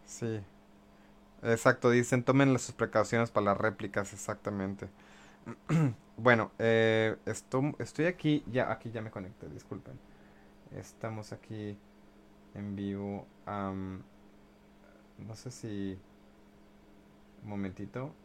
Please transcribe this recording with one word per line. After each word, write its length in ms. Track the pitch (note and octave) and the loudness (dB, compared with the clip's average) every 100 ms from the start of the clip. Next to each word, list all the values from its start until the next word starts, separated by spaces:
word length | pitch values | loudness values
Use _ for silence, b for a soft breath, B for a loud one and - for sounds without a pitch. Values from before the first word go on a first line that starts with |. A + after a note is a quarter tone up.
sí. 360 | - - A#2 A2 G2 - - - - B B B - - | -16 -6 -4 -4 -8 -20 -20 -20 -20 B B B -20 -6
Exacto, 480 | A#2 A2+ C3 B2+ B2 | 2 6 6 6 6
dicen, 340 | A#2+ A#2+ B2+ | 6 4 2
"Tomen 280 | B2 C3+ C#3 | 4 6 6
las, 100 | B2 | 4
sus 120 | - | 0
precauciones 560 | - A2+ A2 G#2 A#2 A#2 | -2 2 2 2 2 2
para 160 | A2 G2+ | 2 2
las 120 | G2 | 2
réplicas", 540 | A2 G2 G2+ G#2 G2 | 0 -2 -4 -4 -4
exactamente. 760 | G2+ - G#2 G#2 G2+ F#2+ G2 F#2+ - B B B B - A#2 - | -8 -10 -6 -6 -4 -4 -6 -12 -14 B B B B -16 -16 -2
<clears throat> 360 | D#3+ C#3+ A2 - - | 2 2 0 -14 2
Bueno, 320 | A#2+ A#2 G#2 - | 4 6 4 0
eh, 580 | A2+ A2+ A2+ A2 A2 - - | 4 6 6 4 2 -2 -6
esto, 360 | G#2+ - C3 C#3 - | -8 -4 -2 -2 -4
estoy 280 | - - D#3+ | -8 -2 -2
aquí, 360 | F3 D#3 D3+ - | 0 0 0 0
ya, 220 | B2 - | -2 0
aquí 180 | A2+ A#2+ | -4 -6
ya 120 | A2+ | -8
me 80 | A2 | -8
conecté, 400 | G#2+ F#2 - E2 | -10 -12 -14 -14
disculpen. 480 | D2 - G#2 - - B B B B B B - | -14 -12 -14 -12 -18 B B B B B B -16
Estamos 560 | F#2 G2 - A2+ A2 G#2 | -14 -16 -10 -8 -8 -12
aquí 440 | - - A2 G#2 G2+ - - - - - - - | -16 -12 -10 -8 -10 -16 -20 -20 -20 -20 -20 -18
en 200 | - G2+ | -10 -8
vivo, 520 | G2+ G2+ G2 G2+ G2+ - - | -4 -4 -4 -6 -8 -10 -16
am, 580 | - G2+ G2 F#2+ F#2+ F#2 - - - - - - - - - - - - | -8 -6 -4 -6 -8 -10 -14 -20 -20 -20 -20 -20 -20 -20 -20 -20 -20 -18
no 180 | G2+ A2 | -16 -12
sé 140 | C3 | -14
si... 480 | - A#2 G2+ G2 F#2+ - - - - - - - - - - - - - - | -10 -8 -4 -4 -6 -14 -20 -20 -20 -20 -20 -20 -20 -20 -20 -20 -20 -20 -18
Un 80 | G#2 | -10
momentito 640 | G2+ G2 F#2+ G2 B2 C#3 - | -6 -6 -8 -10 -10 -10 -12